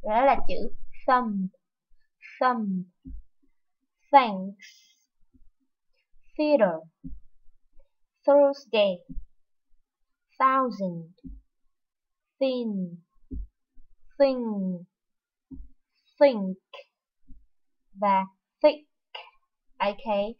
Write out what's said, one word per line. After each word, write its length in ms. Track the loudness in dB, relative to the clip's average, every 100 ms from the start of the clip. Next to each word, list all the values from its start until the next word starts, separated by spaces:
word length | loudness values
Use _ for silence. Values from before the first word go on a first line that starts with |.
đó 220 | 0 2
là 100 | 4 6 6
chữ 280 | 6 0 -2 -2 -4 0
thumb. 400 | 0 0 -4 -6 _ _ _ _ -20 _ _ -20 -2
Thumb. 460 | -2 0 -2 -4 -6 _ -16 -16 -16 _ _ _ _ _ _ _ _
Thanks. 540 | 4 4 -4 -10 -14 -20 -20 _ _ _ _ _ _ -20 _ _ _ _ _ _ -20 -18 -4
Theater. 420 | 0 4 2 0 -12 _ -14 -14 -14 -20 -20 -20 _ -20 -20 _ _ _
Thursday. 680 | 4 6 6 2 -4 0 0 -2 _ -12 -12 _ _ _ _ -20 _ _ _ _ _ _
Thousand. 720 | 2 2 -2 -4 -8 -8 -14 _ -18 -18 _ _ _ _ _ _ _ _ _ _
Thin. 600 | -4 -2 -6 -6 -8 -12 _ _ -14 -12 -12 _ _ -20 -20 -20 -20 0
Thing. 640 | 0 0 -6 -6 -6 -8 -14 _ _ _ _ _ _ -18 -18 -20 _ _ _ _
Think. 380 | 4 4 -4 -8 _ -20 -20 _ _ _ -20 -20 _ _ _ _ _
Và 320 | -4 0 0 0 _ _ _
thick. 260 | 2 2 _ _ _ -20 -20 _ _ _ _ _
Ok 580 | -6 -4 -4 -4 -4